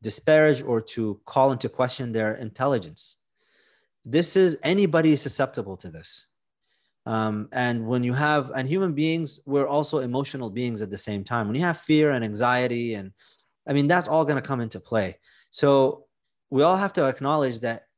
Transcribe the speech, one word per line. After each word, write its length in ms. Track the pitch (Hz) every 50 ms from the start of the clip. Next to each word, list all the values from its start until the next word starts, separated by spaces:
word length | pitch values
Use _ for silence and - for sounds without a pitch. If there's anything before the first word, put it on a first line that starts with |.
| 113
disparage 580 | 110 - - - 160 156 156 156 151 139 127
or 180 | - 123 120 113
to 380 | 110 - - 120 110 107 98 - _
call 260 | - - 135 131 135
into 180 | 131 117 - 117
question 420 | - - 127 123 - - 127 120
their 240 | 110 110 110 107 -
intelligence. 840 | - 123 107 - - 131 143 139 110 87 78 80 - - - - _ _ _ _ _ _ _ _ _ _ _ _ _ _ _ _ _ -
This 300 | 113 123 160 170 - -
is, 220 | 190 190 175 151 -
anybody 520 | - 151 190 202 202 160 151 160 160 156 151
is 80 | 139
susceptible 560 | - 135 - - 135 - - 123 101 98 92
to 120 | - - 87
this. 380 | 80 80 80 - - - - _ _ _ _ _ _ _ _ _ _ _ _ _ _ _ -
Um, 420 | 113 113 110 110 110 107 107 104 -
and 360 | - 127 - 123 120 117 113
when 160 | 113 127 123 120
you 100 | 123 123
have, 380 | 139 151 151 151 147 131 131 127
and 140 | 131 131
human 260 | 131 165 190 190 175 147
beings, 460 | 143 156 160 165 165 160 139 - - -
we're 220 | 135 139 143 135
also 320 | - 143 151 147 - 160 143
emotional 500 | 127 120 123 131 139 - - 135 123 107
beings 320 | 95 123 123 120 113 104
at 100 | 107 95
the 60 | 101
same 260 | 95 - 110 104 101 101
time. 240 | - 120 117 107
When 80 | 104 113
you 60 | 143
have 180 | 180 175 160 -
fear 320 | - - 156 151 151 147
and 120 | 135 120 117
anxiety, 680 | 107 104 104 123 123 127 123 127 120 120 120 120 117 110
and, 180 | 101 95 95 _ _ _ _ _ _ _ _ _ _ -
I 60 | 151 139
mean, 140 | 143 143
that's 200 | 147 175 180 -
all 180 | - 151 160 156
gonna 160 | 143 151 131
come 200 | 127 - 135 123
into 180 | 117 110 - 92
play. 380 | - - 117 110 98 90 - _ _ _ _ _ _ _
So 560 | - - 147 143 139 135 131 127 - - - _ _ _ _ _ _ _ _ -
we 120 | 139 131 -
all 120 | 170 185
have 180 | 190 202 196 -
to 120 | 180 143
acknowledge 560 | 135 - - 135 139 156 151 139 127 120 110
that 260 | 123 117 117 - _ _ _